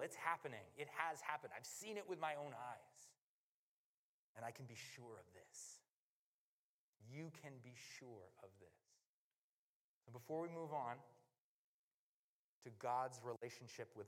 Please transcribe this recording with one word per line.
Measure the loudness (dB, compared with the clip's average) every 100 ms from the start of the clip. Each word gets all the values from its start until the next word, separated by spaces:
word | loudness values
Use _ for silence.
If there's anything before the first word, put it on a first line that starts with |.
It's | 2
happening. | 4 4 4 2 -4 -6 -4
It | 0
has | 4 4 4
happened. | 4 2 2 -4
I've | -4
seen | -4 0 0
it | 2
with | 4
my | 4 4
own | 0
eyes. | -2 -4 -4 -10 -18 -18 -20 _ _ _ _ _ _ _ _ _ _ _ -4
And |
I | -2
can | -2 -4
be | -6
sure | -6 -8 -8 -8
of | -10
this. | -16 -12 -10 -8 -10 -16 _ _ _ _ _ _ _ _ _ _ -16 -8
You | -4 -4 -4
can | -8 -8
be | -10 -10 -10 -8
sure | -8 -8 -10 -12
of | -14 -14
this. | -20 -20 _ -20 _ _ _ _ _ _ _ _ _ _ -12
So |
before | -8 0 2
we | 2
move | 2 2
on | 4 2 0 -6 -18 -20 _ _ _ _ _ _ _ _ _ _ _ _ _
to | -12 2
God's | 6 8 6 2
relationship | 0 0 -2 -4 -6 -4 -4
with | -4